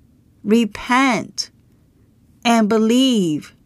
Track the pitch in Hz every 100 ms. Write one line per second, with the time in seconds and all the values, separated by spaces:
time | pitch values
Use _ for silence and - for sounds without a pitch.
0 | _ _ _ _ 208 226 226 - - 247
1 | 269 202 - - - _ _ _ _ _
2 | _ _ _ _ 240 233 208 226 220 247
3 | 262 233 180 151 - _